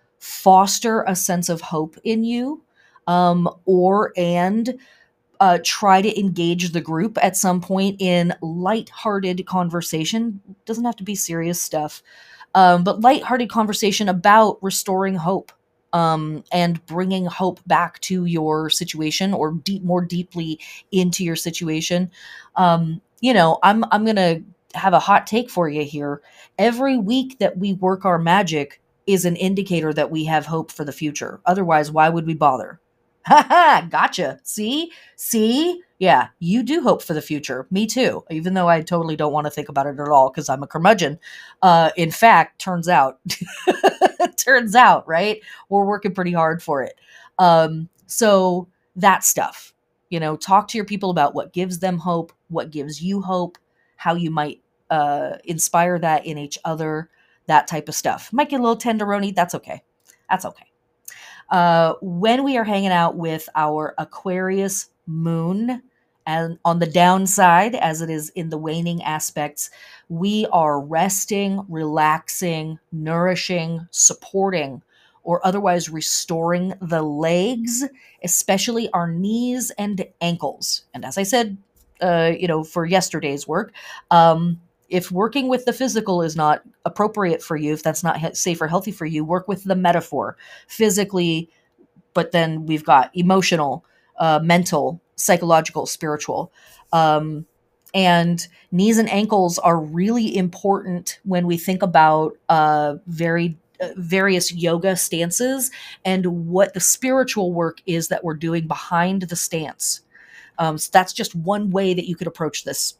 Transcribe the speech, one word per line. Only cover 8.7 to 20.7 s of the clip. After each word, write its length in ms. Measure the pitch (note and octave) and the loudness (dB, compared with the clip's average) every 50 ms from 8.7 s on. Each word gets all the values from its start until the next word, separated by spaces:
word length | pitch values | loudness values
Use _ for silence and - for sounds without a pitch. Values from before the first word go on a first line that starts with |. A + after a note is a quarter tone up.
| A3 - - - - - - A3 G3+ G3 G3 F#3 F3+ F3+ F#3 - | -2 -2 -4 -8 -12 -8 -6 -4 -4 -2 -2 -2 -4 -4 -6 -4
conversation. 960 | F#3 F#3 F3+ E3+ E3 F3 E3 - - D#3 D#3 D#3 A3+ A3+ A#3 A#3 G3+ G3 - - F#3+ - _ | -2 -2 -2 -2 -2 -4 -6 -4 -4 -4 -4 -2 -2 -4 -4 -4 -6 -10 -14 -20 -20 -14 _
Doesn't 200 | - A3+ A#3 A#3+ | -8 -6 -4 -4
have 120 | A#3+ A3 - | -4 -4 -6
to 60 | F#3+ | -8
be 120 | G3+ G3+ | -8 -6
serious 460 | F#3+ - - E3 E3 E3 E3+ F3 E3+ | -6 -6 -6 -4 -4 -4 -4 -4 -4
stuff, 420 | - - - D#3 D3+ D3+ - - - _ - - - - - - - - - | -6 -6 -4 -4 -6 -6 -8 -14 -20 _ -20 -20 -20 -20 -20 -20 -8 -2 4
um, 300 | F#3+ F#3 F3+ F3 F3 F3 | 6 6 6 6 6 4
but 180 | G3 - - | 0 0 2
lighthearted 480 | A3 B3+ D4 - - - B3 B3+ B3 G3 | 4 4 4 4 2 -2 -2 -2 -2 -2
conversation 600 | - A3+ A3 G#3 G3+ - A3+ G#3 G3 - G#3+ F#3+ | -2 0 0 0 -2 -2 0 0 0 0 0 -2
about 500 | F3+ F3+ - G3+ G#3 A3+ A3 G3+ - - | -2 2 4 6 8 8 6 6 2 -2
restoring 540 | F#3+ G3 F#3+ - - G3+ F#3+ F#3 F#3+ F#3+ F#3+ | -4 -6 -4 -4 -4 -2 -2 0 0 0 -2
hope, 360 | F3+ D#3 F3 G3 F3+ - - _ _ _ _ _ _ _ _ - | -2 -2 -2 -2 -2 -4 -8 _ _ _ _ _ _ _ _ -2
um, 500 | F3 E3+ D#3+ D#3+ D#3 D#3 D3+ D#3 D3 - - | 0 2 2 0 0 -4 -6 -8 -10 -8 -4
and 340 | F3 F3+ F3 F3 E3+ D#3+ - | -2 0 0 0 -2 -4 -6
bringing 400 | - D#3+ F3 F#3+ F#3 F#3+ F#3 F3+ | -8 -6 -4 -2 -2 -2 -4 -4
hope 360 | F3 - - F#3+ F3+ F3+ - _ | -4 -4 -4 -4 -4 -4 -4 _
back 340 | F3 E3 D#3 F3 E3 - - | 0 0 2 0 0 -4 -8
to 240 | - - F#3 F#3 F3 | -8 -4 -4 -2 -2
your 440 | F3 E3+ D#3+ D#3 D#3 D#3 D#3 D#3+ D#3 | -2 -2 -2 0 0 0 -2 -2 -2
situation 640 | - - F3 E3+ - D#3 D#3 D#3 D3+ - F#3+ G3 G3 | -2 -4 -4 -4 -6 -6 -4 -4 -2 -2 -2 -2 -2
or 200 | B2 D3 D#3 E3 | -2 -2 -2 -4
deep, 280 | E3 - G3 G3 F3+ | -6 -6 -6 -6 -6
more 200 | F3+ F3 F3+ F3+ | -2 -2 0 0
deeply 580 | F3 F3 F3+ F3 F3 - - F3 E3 D#3+ D#3 - - - | -2 -2 -4 -6 -6 -6 -8 -8 -8 -6 -8 -10 -12 -16